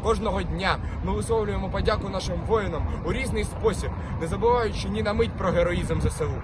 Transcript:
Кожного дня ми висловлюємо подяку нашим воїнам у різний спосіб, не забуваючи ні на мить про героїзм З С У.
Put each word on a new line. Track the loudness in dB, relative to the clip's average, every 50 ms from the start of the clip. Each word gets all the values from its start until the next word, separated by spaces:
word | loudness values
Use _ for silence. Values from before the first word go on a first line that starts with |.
| 4
Кожного | 2 2 2 2 0 0 0
дня | 0 -2 -2 0 2 0 0 0 -2 -4 -4 -4 -2
ми | -2 -2
висловлюємо | -2 0 0 0 0 2 0 -2 -2 -2 -2
подяку | -2 0 2 2 2 0 0 -4
нашим | -4 -4 -2 -2 -4 -2 0 2
воїнам | 2 2 2 0 -2 -2 -2 -2 -2 -2 -2
у | -2 -2
різний | -2 -2 -2 -2 -2 -2
спосіб, | -2 -4 0 0 0 0 0 -2 -4 -4 -4 -6 -6 -4 -4
не | -2 -2
забуваючи | -2 2 4 4 4 4 2 0 -2 -2 -2 -2
ні | -2 0 0
на | 0 2
мить | 2 2 2 2 0
про | 0 2
героїзм | 4 4 4 4 2 0 0 0 0 2
З | 2
С | 2 2 2 -2
У. | -2 -2 -4